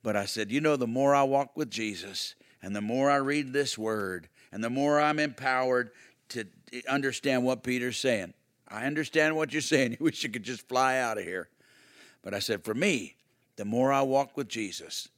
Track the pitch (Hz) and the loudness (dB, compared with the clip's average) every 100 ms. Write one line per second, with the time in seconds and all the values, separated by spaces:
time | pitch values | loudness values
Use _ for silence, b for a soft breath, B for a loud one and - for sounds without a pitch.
0 | 113 104 101 - 104 131 151 143 120 123 | 0 0 -2 -4 -2 2 2 2 0 2
1 | 139 143 135 139 139 - 139 113 110 92 | 4 4 4 2 0 -4 -6 -4 -6 -6
2 | 98 92 - - b b 92 101 104 123 | -10 -8 -10 -12 b b -8 -4 -2 2
3 | 139 143 135 147 135 135 139 - 110 107 | 4 4 2 -2 0 -2 -2 -2 -2 -2
4 | 98 90 80 b b 101 113 131 147 147 | -2 -6 -10 b b -6 -4 0 2 4
5 | 151 151 151 123 135 127 127 123 117 B | 2 2 -2 -2 -2 0 2 2 0 B
6 | B B _ 123 101 _ - 123 131 139 | B B _ -10 -10 _ -16 -12 -2 0
7 | 135 - 139 127 127 123 127 127 123 117 | 0 -2 0 2 2 -2 -2 -2 -2 -2
8 | 135 110 87 - _ _ - 107 131 151 | 0 0 -4 -14 _ _ -14 -6 -4 -2
9 | 147 160 156 156 151 151 - 147 123 120 | 0 2 2 2 -2 -2 2 2 2 2
10 | 160 - 131 113 104 117 - 127 131 131 | -2 0 -6 -6 -8 -10 -2 2 2 2
11 | 120 107 85 92 85 _ b b b b | 0 -2 -4 -6 -8 _ b b b b
12 | b b 98 98 - 104 - 110 202 139 | b b -6 -4 -2 -2 -2 0 2 2
13 | 85 _ _ _ _ - 104 117 131 139 | -4 _ _ _ _ -8 -2 2 4 4
14 | 135 135 135 - 113 117 101 - 80 - | 4 2 2 -4 -6 -4 -6 -8 -10 -10
15 | - | -12